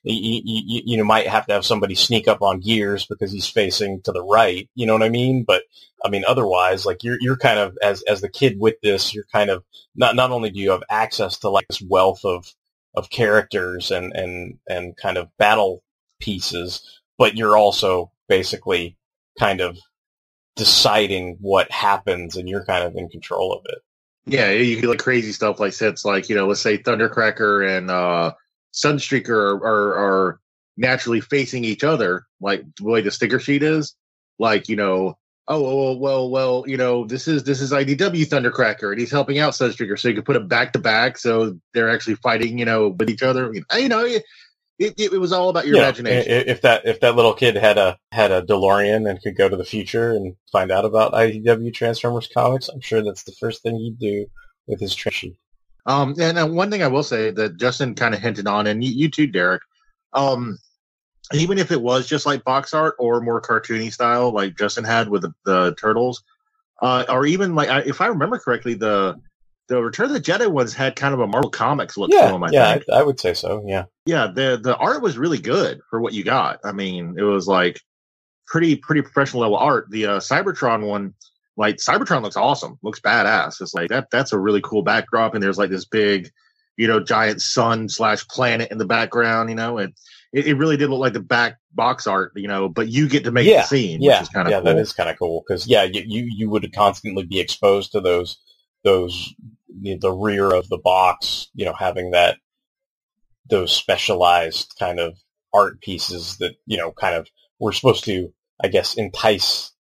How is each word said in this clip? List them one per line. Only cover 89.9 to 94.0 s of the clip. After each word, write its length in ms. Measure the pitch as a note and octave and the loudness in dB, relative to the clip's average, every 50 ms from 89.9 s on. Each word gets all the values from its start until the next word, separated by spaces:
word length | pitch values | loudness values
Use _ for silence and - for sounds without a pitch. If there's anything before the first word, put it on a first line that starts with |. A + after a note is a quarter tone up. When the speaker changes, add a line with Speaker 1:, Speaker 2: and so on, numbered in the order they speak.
| - _ _ - - - _ _ | -10 _ _ -20 -20 -20 _ _
Speaker 2:
it, 140 | - C#3 C#3+ | -2 -2 0
it 80 | D3+ D3 | 2 2
really 240 | C3 D#3 D#3+ D3+ C3+ | 2 2 2 2 2
did 100 | D3 C3+ | 0 0
look 100 | C3+ B2+ | 0 0
like 140 | C3 B2+ | 0 -2
the 80 | G2 F#2 | -2 -4
back 380 | F#2 - B2 A#2 A#2+ A#2 A#2 _ _ _ _ | -4 0 0 2 2 0 -2 _ _ _ _
box 320 | - A2+ B2 B2+ - - | -2 0 0 0 -2 -2
art, 260 | G#2+ G2 F#2+ F#2 - _ | -2 0 0 -2 -4 _
you 140 | G#2 G2 G2+ | -10 -8 -4
know, 200 | G2 G2 G2 F#2 | -2 -2 -2 -2
but 200 | D#2+ - A2+ A2+ | -2 -4 -4 0
you 180 | A#2 C3+ D3+ C#3 | 0 0 2 2
get 160 | C3+ C#3+ - | 2 0 0
to 60 | A#2 | 0
make 160 | A#2 B2 A#2 | 2 4 6
Speaker 1:
Yeah, 140 | G3+ G#3+ D3+ | 6 6 6
Speaker 2:
the 60 | G#2+ | 4
scene, 340 | - C#3+ C3+ A2+ F2+ D#2+ E2 | 2 0 0 0 0 -2 2